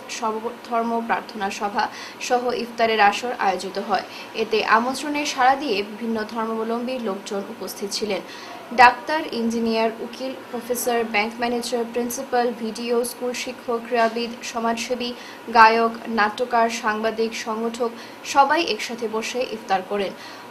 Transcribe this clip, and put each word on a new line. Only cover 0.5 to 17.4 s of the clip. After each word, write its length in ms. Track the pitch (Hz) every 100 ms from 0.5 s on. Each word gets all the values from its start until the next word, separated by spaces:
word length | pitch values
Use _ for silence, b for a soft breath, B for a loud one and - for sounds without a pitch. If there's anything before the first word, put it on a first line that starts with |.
| 233 - 233 233 233 226
প্রার্থনা 440 | 175 - 220 196
সভা 380 | - 202 208 220 B B B
সহ 300 | - 247 247
ইফতারের 480 | 226 233 - 226 220
আসর 320 | 202 208 247 -
আয়োজিত 380 | 202 185 190 196
হয়। 240 | 220 185 - B B -
এতে 280 | 220 220
আমন্ত্রণে 600 | - 220 247 269 302 294 294
সাড়া 300 | 269 254 269
দিয়ে 280 | 294 196
বিভিন্ন 400 | 208 214 226 226
ধর্মাবলম্বী 760 | 214 233 220 226 226 233 247 262
লোকজন 420 | 220 196 - 196 196
উপস্থিত 400 | - 185 - 196
ছিলেন। 300 | - 208 185 B B B B - 247
ডাক্তার, 460 | 247 254 - 311 311
ইঞ্জিনিয়ার, 600 | 233 226 233 226 226 226 226
উকিল, 340 | 240 - 262 262 -
প্রফেসর, 520 | 240 226 240 247 233 226
ব্যাংক 220 | 214 220 233
ম্যানেজার, 440 | 240 240 233 240 233
প্রিন্সিপাল, 580 | 240 240 277 269 247 247 -
ভিডিও, 440 | 220 220 240 233
স্কুল 300 | 240 - 247
শিক্ষক, 460 | 240 262 240 - 233 233
ক্রীড়াবিদ, 440 | 240 226 226 233 -
সমাজসেবী, 720 | - 233 226 233 - 240 240 240 B B -
গায়ক, 380 | 226 220 226 226 226 -
নাট্যকার, 600 | 226 214 214 247 233 214
সাংবাদিক, 640 | 226 214 214 220 214 226
সংগঠক 560 | 226